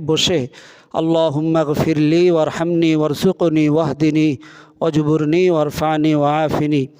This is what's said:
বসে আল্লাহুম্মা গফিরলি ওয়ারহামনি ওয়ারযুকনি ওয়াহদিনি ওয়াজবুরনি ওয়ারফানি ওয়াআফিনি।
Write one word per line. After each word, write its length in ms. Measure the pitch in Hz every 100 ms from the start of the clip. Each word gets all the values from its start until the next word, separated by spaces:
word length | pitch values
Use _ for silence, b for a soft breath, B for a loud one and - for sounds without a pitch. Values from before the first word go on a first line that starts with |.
বসে 400 | 151 156 - 170 123 B B B B
আল্লাহুম্মা 680 | - 165 165 165 143 160 160
গফিরলি 580 | 151 151 147 156 151 165 180
ওয়ারহামনি 600 | 165 151 - 165 170 165 156
ওয়ারযুকনি 680 | 151 143 190 180 175 156 151
ওয়াহদিনি 540 | 151 160 135 156 151 156 135 B B B B
ওয়াজবুরনি 640 | 165 151 151 156 151 165 185
ওয়ারফানি 600 | 165 147 139 156 156 156
ওয়াআফিনি। 680 | 151 143 151 156 139 151 147 131 B